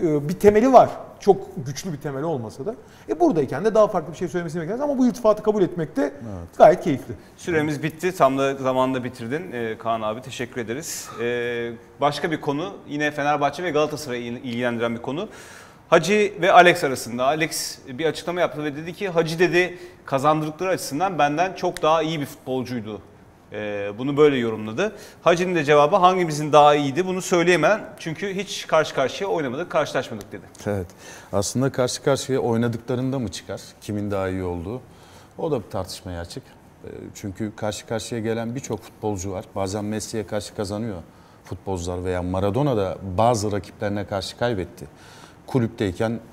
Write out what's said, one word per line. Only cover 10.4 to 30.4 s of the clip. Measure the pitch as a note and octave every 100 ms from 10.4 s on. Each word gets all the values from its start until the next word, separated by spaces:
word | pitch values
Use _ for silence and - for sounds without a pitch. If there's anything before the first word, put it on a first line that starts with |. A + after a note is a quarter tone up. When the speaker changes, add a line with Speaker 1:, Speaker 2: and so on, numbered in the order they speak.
| A#2+ B2+
Speaker 3:
ederiz. | A2 B2+ E3 - - -
E, | A#2 A#2+ A#2+ A#2+ A#2 A#2 - -
başka | C#3+ C#3+ F3+
bir | D#3
konu. | D3+ C#3 F#3 - -
Yine | D3 D3+
Fenerbahçe | D3 C#3+ D3 C#3+ C#3+
ve | F3+
Galatasaray'ı | D3 D3+ D3 C3 A#2+
il-, | A#2+ A#2+
ilgilendiren | C3 A#2 B2 A#2 A#2 A2+
bir |
konu. | B2+ C#3+ G#3+ - - - - - -
Hacı | E3+ D#3+ G#3+ G#3 -
ve | F3
Alex | F3+ F3 F3
arasında. | C#3+ B2+ - A#2+ C3
Alex | D#3 D#3 - - - C3+
bir | B2+ D#3+
açıklama | D3 - F3
yaptı | D#3 D3
ve | D3+ C#3+
dedi | D#3+
ki, | E3+ G3
"Hacı," | E3+ E3 E3
dedi, | F3 E3 F3+ - - - -
"kazandırdıkları | C3+ D3 D#3 D#3 D#3 F#3
açısından | E3 - C#3+ F#3+ D#3+
benden | D3 D3+ F#3+
çok | F3+ F3+ F3
daha | D#3 D#3+
iyi | D#3+ D#3+
bir | C#3
futbolcuydu." | - - C3 A2+ B2 G#2 G2+ - - - - - G#2
Ee, | G#2+ G#2 G2+ G#2
bunu | C3 C#3+
böyle | D3+ C3+
yorumladı. | A#2 G#2+ G#2+ A#2 G#3 - - -
Hacı'nın | D#3+ F3 F3+ F3
da |
cevabı, | C#3+ D3 D3 G3
"Hangimizin | F3+ F#3+ E3+ D3 D3+
daha | D3 D3 D3+
iyiydi | C#3+ C3+ F#3
bunu | F#3
söyleyemem. | - F3+ E3+ F3 D3+ G#3 - -
Çünkü | E3+ D3+ G3+ F#3+
hiç | G3 - -
karşı | D#3+ D3+ -
karşıya | D#3+ - G3
oynamadık, | F3 C#3 C3 F3
karşılaşmadık." | E3 C#3 D3 A#2+ A2 F#2+
dedi. | G2+